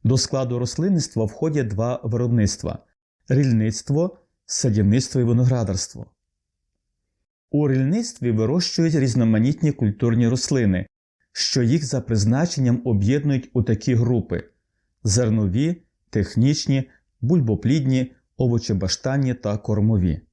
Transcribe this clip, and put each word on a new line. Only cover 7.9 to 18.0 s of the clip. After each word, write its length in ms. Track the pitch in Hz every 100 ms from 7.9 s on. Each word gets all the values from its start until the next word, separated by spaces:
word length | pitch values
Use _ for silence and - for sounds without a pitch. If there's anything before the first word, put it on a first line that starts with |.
| 202 233 - 123
вирощують 640 | 110 110 170 175 - 165
різноманітні 800 | 156 131 120 113 110 123 147 151
культурні 560 | - 107 101 120 117 117
рослини, 580 | 127 - 139 107 92 95 _ _ _ _
що 300 | - - 135
їх 220 | 117 156
за 160 | 143 135
призначенням 840 | - 113 101 127 170 - 127 120
об'єднують 680 | 127 104 98 143 147 135 -
у 100 | 127
такі 320 | 110 107 -
групи: 560 | 113 117 120 - 85 - _ _ _ _ _
зернові, 800 | 107 98 120 110 101 101 156 175 _ _ _
технічні, 800 | 110 95 - 127 147 - 135 131 _ _ _
бульбоплідні, 960 | 120 175 113 104 113 156 131 131